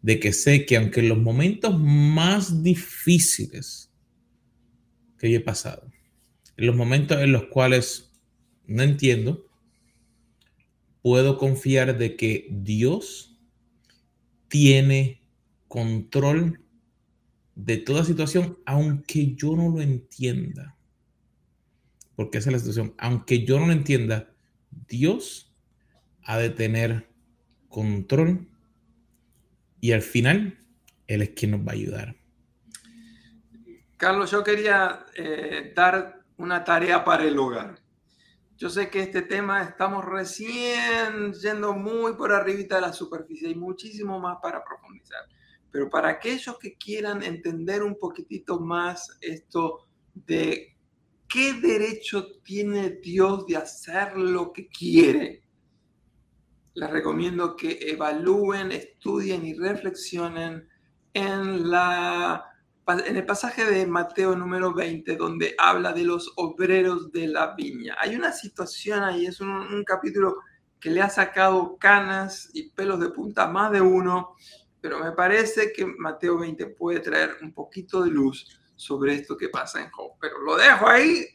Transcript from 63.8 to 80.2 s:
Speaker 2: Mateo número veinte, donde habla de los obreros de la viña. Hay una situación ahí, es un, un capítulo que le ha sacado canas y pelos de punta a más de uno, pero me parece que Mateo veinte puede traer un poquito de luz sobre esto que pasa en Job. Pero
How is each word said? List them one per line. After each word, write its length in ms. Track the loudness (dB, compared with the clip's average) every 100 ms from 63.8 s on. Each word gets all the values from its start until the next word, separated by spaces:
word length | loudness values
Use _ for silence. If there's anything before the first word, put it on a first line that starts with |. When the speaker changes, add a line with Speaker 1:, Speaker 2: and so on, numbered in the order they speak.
| 2
Speaker 2:
Mateo 480 | -2 -2 0 0 0
número 380 | -2 -2 -2
veinte, 420 | -2 -4 -6 -6 -4
donde 400 | -4 -2 -4 2
habla 340 | 4 4 0
de 100 | -2
los 300 | -2 -2 -6 -8
obreros 760 | -8 -2 2 2 2 0 -6
de 160 | -6 -4
la 280 | -2 -4 -4
viña. 400 | -10 -10 -10 -6
Hay 160 | -4 -2
una 160 | -4
situación 720 | -6 -14 -10 -10 -8 -6 -4
ahí, 220 | -2 -2 -4
es 140 | -6
un, 100 | -8
un 340 | -8 -6 -8
capítulo 540 | -4 -4 -2 0 0 -2 -12 _ _ _
que 100 | -4
le 120 | 0
ha 80 | 0
sacado 680 | 2 0 4 4 4 0 2
canas 720 | 6 6 4 -4 -6 -10 -14
y 160 | -14 -12
pelos 300 | -6 -2 -2
de 100 | -2
punta 340 | -4 -8 0
a 40 | 0
más 240 | 2 2
de 100 | 4
uno, 540 | 6 6 2 -2 -4 -16 -20 -20 _ _
pero 180 | -8 -6
me 120 | -4
parece 580 | 0 4 4 4 0 -2
que 140 | -2 -6
Mateo 540 | -6 -8 -4 -2 0
veinte 260 | -2 -8 -10
puede 340 | -6 -4 -4
traer 380 | -2 0 0 -4
un 120 | -16
poquito 500 | -16 -14 -14 -6 0
de 60 | 0
luz 500 | 2 0 -2 -18 _ _ _
sobre 380 | -8 -2 0
esto 240 | -2 -6 -8
que 100 | -6
pasa 340 | -6 -8 -10
en 80 | -12
Job. 220 | -14 -16
Pero 220 | _